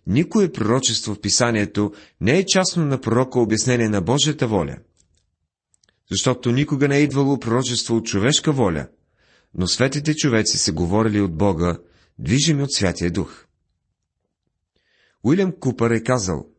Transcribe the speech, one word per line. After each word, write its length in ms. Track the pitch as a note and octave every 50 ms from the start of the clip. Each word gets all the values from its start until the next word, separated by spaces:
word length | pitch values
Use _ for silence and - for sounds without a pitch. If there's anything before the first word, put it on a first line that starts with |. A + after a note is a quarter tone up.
| -
никое 440 | - F#2+ C3+ F3 E3 - A3 G3 E3
пророчество 640 | - - A2 G#2 A#2+ C3+ C3 - A2+ - - A2+ G2+
в 60 | -
Писанието 720 | - G2+ - - B2 A#2+ A#2 G#2+ G#2 G#2 - G2+ G#2 G2+ - - - - _ -
не 160 | - A2 C#3+
е 80 | F#3+ F#3
частно 400 | F#3+ - F#3+ F#3 - - E3+ D#3
на 160 | C#3+ C3+ B2+
пророка 380 | - A2 A2+ B2 B2+ C3 - B2
обяснение 500 | A#2 G2+ A2 G#2+ - B2 B2 A#2+ A2+ G#2+
на 120 | G#2 G2+
Божията 460 | E2+ F#2 B2+ C#3+ C#3 D#3 C#3+ - C#3
воля. 300 | A2+ A2 F#2+ D#2 C#2 B1+ - - _ _ _ _ _ _ _ _ _ _ _ _ _ _ _ _ _ _ _ _ _ _ _ _ -
Защото 400 | - G2+ - C3 B2 B2 - B2
никога 360 | A#2+ C3+ D3 - D3+ C3 C#3+
не 100 | C#3+ C#3
е 60 | C#3+ D3
идвало 360 | C#3 B2+ C#3 C#3 C#3 C#3 A#2
пророчество 560 | - A#2 A2+ B2 C3 A#2+ B2 A2+ - - A2+
от 100 | A2+ A2+
човешка 460 | - - G2 G#2 C3+ D#3 - - E3
воля, 360 | D3 C3+ A#2 F#2 E2 D2 C2+ - _ _ _ _ _ _ _ _ _ _ _ _ -
но 140 | E2+ F2+
светите 480 | F2 - - B2 C3+ C3+ D3 D3 D#3 D3+
човеци 420 | - - C#3+ A#2 A2 G#2+ - -
са 140 | - - G#2+
говорили 500 | D#2+ F2 F2+ E2+ G2 G#2+ A2+ A2+ G#2 G#2
от 160 | G2+ F#2 D#2+
Бога, 420 | D#2 G2+ G2+ F#2 D#2 F2 F2 E2 - - _ _ _ _ _ _ -
движими 440 | F#2+ C3 A2+ C#3+ D3+ E3 D3+ C#3 C#3+
от 100 | C3+ -
Святия 380 | - G2+ F2+ E2 - E2+ F2
Дух. 340 | E2+ G2+ D#2 - - - - _ _ _ _ _ _ _ _ _ _ _ _ _ _ _ _ _ _ _ _ _ _ _ _ _ _ _ _ _ _ _ _ _ _ _ -
Уилям 300 | A2+ D#3+ G3 F#3+ F#3 - -
Купър 320 | - C3 A2+ - A#2 A#2
е 120 | A#2 A2 A2+
казал: 440 | - B2+ B2 F#2+ F2+ E2 B1+ - - _